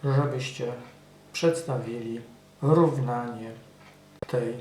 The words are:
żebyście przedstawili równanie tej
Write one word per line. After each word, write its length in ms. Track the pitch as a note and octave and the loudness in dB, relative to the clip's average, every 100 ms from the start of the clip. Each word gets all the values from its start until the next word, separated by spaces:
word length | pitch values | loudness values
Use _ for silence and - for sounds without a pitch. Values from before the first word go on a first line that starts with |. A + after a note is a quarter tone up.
żebyście 680 | C#3+ C3+ C#3 C3 - - A#2+ - - - - - - | 2 2 2 -2 -6 -6 -6 -6 -14 -20 -20 -20 -12
przedstawili 880 | - E3 E3 - B2+ A2 A#2 A2+ A#2 - - - - | 2 2 2 -2 -4 -4 -8 -6 -8 -10 -20 -20 -2
równanie 880 | C#3 D#3+ E3 C#3 B2+ A#2+ A#2+ A2 A2+ A2 - - - - - - - | 4 6 6 4 -2 -2 -4 -8 -12 -14 -20 -20 -20 -20 -20 -12 -4
tej 280 | B2 A2+ A#2+ | -2 -2 -6